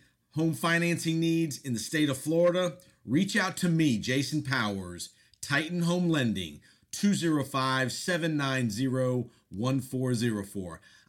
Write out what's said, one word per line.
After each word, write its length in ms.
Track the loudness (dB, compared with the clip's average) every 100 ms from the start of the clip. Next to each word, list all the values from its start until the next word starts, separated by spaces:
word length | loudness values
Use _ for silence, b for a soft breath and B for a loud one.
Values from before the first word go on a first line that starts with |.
| B B _ -2
home 180 | -2
financing 680 | 0 0 2 2 0 0 0
needs 400 | 2 2 0 -4
in 140 | -6
the 60 | -4
state 300 | -2 0 0
of 80 | 0
Florida, 580 | 0 4 4 4 -2 -4 b b 0
reach 320 | 2 2 2
out 180 | 0 0
to 120 | 2
me, 280 | 4 4 2
Jason 460 | 0 -2 0 -4
Powers, 680 | -2 0 0 -2 -6 -10 -14 b b b
Titan 420 | -2 -2 0 0
Home 260 | 0 2 2
Lending, 500 | 2 2 0 -6 -10 b b b
two 220 | -2 2 2
zero 280 | 2 0
five, 480 | 0 -2 0 0 0
seven 440 | -2 -2 0 0 0
nine 340 | 0 0 0
zero, 600 | 0 0 0 0 -2 -4 b b
one 300 | -4 -2 -2
four 340 | -2 -2 0
zero 300 | 2 2 0
four. 380 | -4 -8 -10 -12 b b